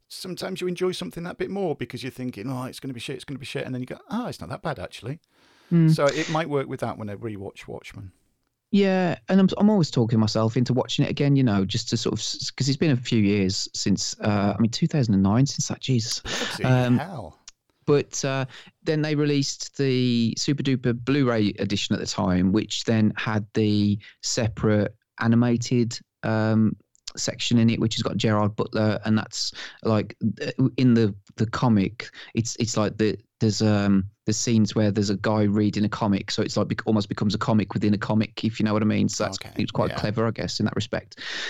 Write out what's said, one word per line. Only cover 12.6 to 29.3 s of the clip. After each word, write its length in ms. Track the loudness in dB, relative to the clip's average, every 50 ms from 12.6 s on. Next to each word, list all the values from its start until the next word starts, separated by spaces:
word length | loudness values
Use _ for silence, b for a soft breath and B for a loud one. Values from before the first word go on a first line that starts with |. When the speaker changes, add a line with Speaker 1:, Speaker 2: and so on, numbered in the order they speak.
| -2 -2
Speaker 2:
it's 100 | 0 2
been 140 | 2 2
a 60 | 2 2
few 220 | 0 0 2 4
years 460 | 4 4 4 2 2 0 0 -4 -6 -6 -6
since, 460 | -4 0 0 0 0 -2 -4 -6 -4
uh, 360 | 0 0 2 2 2 0 2 2
I 40 |
mean, 100 | 0 0
two 160 | 0 0 0 0
thousand 260 | 2 2 2 2 4
and 100 | 4 4
nine 220 | 4 4 4 2
since 220 | 2 0 -2 -6 -6
that, 120 | -6 -6
Jesus. 420 | -2 0 0 0 0 -2 -6 -8
Speaker 1:
Bloody 420 | -8 -6 -6 -6 -6 -6 -6 -2 0
Speaker 2:
Um, 340 | 2 2 4 4 2 2 0
Speaker 1:
hell. 420 | 0 -4 -10 -12 -12 -14 -16 _ _ -20 -20 _ _ _ _ _ _
Speaker 2:
but, 380 | 2 2 2 2 0 -4 -6 -4
uh, 200 | -2 -2 -2 -4 -6 B B B B B _ -4
then 180 | -2 0 0 0
they 120 | 0 0
released 640 | 2 2 2 2 2 0 -2 -4 -8 -12 -10 -4 -2
the 560 | 0 2 2 2 2 2 2 2 2 0 0 -2
super 260 | -2 -2 -2 0 0
duper 300 | 0 0 0 2 0 0
Blu-ray 600 | 0 0 0 2 2 4 4 4 2 2 0 0 -2
edition 340 | -2 -2 -2 -2 -2 -2 -2
at 40 | -2
the 80 | -2 -4
time, 440 | -4 -2 0 2 2 2 2 2
which 320 | 2 2 0 -2 -4 -4 -2
then 300 | 0 2 2 2 2 0
had 300 | -2 -4 -2 -2 -2 -4 -2 0
the 460 | 0 2 2 2 2 2 2 0 0 B B B B
separate 760 | -8 -6 -2 -2 -2 -2 -2 0 0 2 2 2 2 0 -4 _ _ _ _ -2
animated, 800 | 2 4 4 4 4 4 2 0 0 0 0 0 0 0 -2 -8 -14 _ _ _ -4
um, 520 | -2 0 2 2 2 4 4 4 2 0 -2 _ _ _ _ _ -16 -10 -8
section 400 | -6 -6 -6 -4 0 2 4 4
in 140 | 6 4
it, 80 | 4 2
which 160 | 0 -2 -2
has 80 | -2 -4
got 140 | -4 -2 0
Gerard 380 | 2 2 2 2 2 0 0
Butler, 440 | -2 -4 -4 -2 0 0 2 0 0 0
and 140 | 0 0 0
that's, 340 | 0 -2